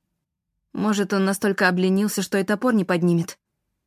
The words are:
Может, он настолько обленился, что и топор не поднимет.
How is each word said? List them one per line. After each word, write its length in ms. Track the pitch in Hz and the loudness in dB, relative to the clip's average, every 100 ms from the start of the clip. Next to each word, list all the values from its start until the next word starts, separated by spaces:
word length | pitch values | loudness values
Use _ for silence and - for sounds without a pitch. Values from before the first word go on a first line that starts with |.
| _ _ _ _ _ _ _ | _ _ _ _ _ _ _
Может, 400 | - 208 202 190 | -4 -2 0 0
он 120 | 202 | 0
настолько 440 | 190 196 208 190 190 | 0 0 -2 0 2
обленился, 540 | 180 185 190 208 - | 2 2 2 0 -2
что 160 | 185 202 | -2 -2
и 60 | |
топор 300 | 190 208 254 | 0 0 0
не 100 | 226 | 0
поднимет. 540 | 185 175 175 170 170 - _ _ _ _ | 0 2 2 2 -2 -10 _ _ _ _